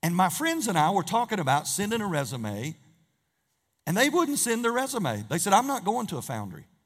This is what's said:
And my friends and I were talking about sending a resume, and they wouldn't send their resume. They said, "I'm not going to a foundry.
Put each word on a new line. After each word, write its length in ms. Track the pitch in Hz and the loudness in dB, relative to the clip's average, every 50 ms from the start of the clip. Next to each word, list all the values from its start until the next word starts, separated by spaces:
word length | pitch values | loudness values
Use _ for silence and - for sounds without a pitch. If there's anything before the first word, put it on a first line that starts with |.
| - | 0
And 120 | 165 175 | 0 2
my 140 | 175 180 175 | 4 2 2
friends 380 | 160 - 294 330 330 330 302 233 | 2 0 -2 -2 0 -2 -2 0
and 100 | 202 160 | 2 4
I 140 | 151 160 | 4 4
were 120 | 196 196 165 | 4 0 -2
talking 360 | - 196 233 240 233 - - | 0 0 0 0 0 -2 -2
about 280 | 147 135 131 143 160 - | 2 2 2 2 2 -2
sending 340 | - - 202 208 220 233 | -2 -2 -2 -2 -2 -2
a 60 | 208 202 | -2 -2
resume, 680 | 175 147 139 117 120 123 113 107 104 101 117 151 160 _ _ _ _ _ _ _ _ _ _ _ _ _ _ _ _ _ _ _ _ _ _ | -2 -2 -2 -2 -6 -6 -6 -6 -6 -6 -6 -8 -10 _ _ _ _ _ _ _ _ _ _ _ _ _ _ _ _ _ _ _ _ _ _
and 120 | - 165 196 | -2 2 4
they 120 | 254 294 | 4 4
wouldn't 300 | 285 349 339 294 285 - | 4 2 2 2 0 -2
send 240 | - 240 226 226 240 | 0 0 0 0 0
their 100 | 233 233 | 0 0
resume. 500 | 240 262 262 262 247 202 135 113 104 104 110 | 0 -2 -2 -2 -2 -2 -2 -2 -4 -4 -4
They 100 | 135 175 | -4 -2
said, 140 | - 202 190 | 2 6 6
"I'm 140 | 208 247 277 | 6 6 4
not 180 | 277 247 - | -2 -4 -2
going 220 | 190 220 247 233 - | -2 -2 -2 -2 -4
to 100 | 180 135 | -6 -8
a 40 | |
foundry. 440 | - - 131 110 104 98 85 151 - _ _ _ _ | -6 -6 -6 -6 -6 -8 -12 -14 -18 _ _ _ _